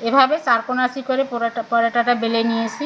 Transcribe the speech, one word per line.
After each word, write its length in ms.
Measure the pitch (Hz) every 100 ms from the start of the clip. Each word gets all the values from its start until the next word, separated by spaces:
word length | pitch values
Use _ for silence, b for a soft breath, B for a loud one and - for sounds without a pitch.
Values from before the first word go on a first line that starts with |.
| 226
এভাবে 280 | 269 269 311 277
চার 140 | 226 226
কোণাচি 360 | 254 254 269 254
করে 140 | 262 269
পরোটা, 360 | 240 233 233 226
পরোটাটা 440 | 233 233 233 233 233
বেলে 260 | 226 226
নিয়েছি। 420 | 233 226 226 -